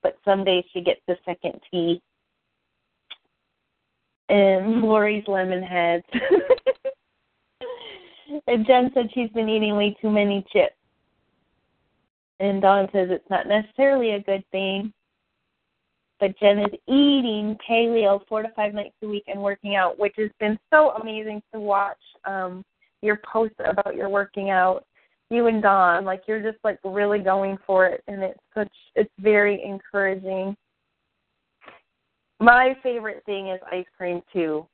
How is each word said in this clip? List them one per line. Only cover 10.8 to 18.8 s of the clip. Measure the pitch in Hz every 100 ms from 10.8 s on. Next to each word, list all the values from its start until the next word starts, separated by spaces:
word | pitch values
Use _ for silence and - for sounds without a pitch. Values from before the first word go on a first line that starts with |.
| _ _ _ _ _ _ _ _ _ _ _ _ _ _ _ _
And | 196 196
Dawn | 190 196 190
says | 202 180
it's | 180 _
not | 185 -
necessarily | 208 214 - 277 269 233
a | 208
good | 202 196 -
thing. | 190 190 196 208 _ _ _ _ _ _ _ _ _ _ _ _ _
But | 196 190
Jen | 202 202
is | 202 - -
eating | 262 285 277 247 214 208 214 -
paleo | 233 233 233 202 202 196
four | 220
to | 220 220
five | 208
nights | 208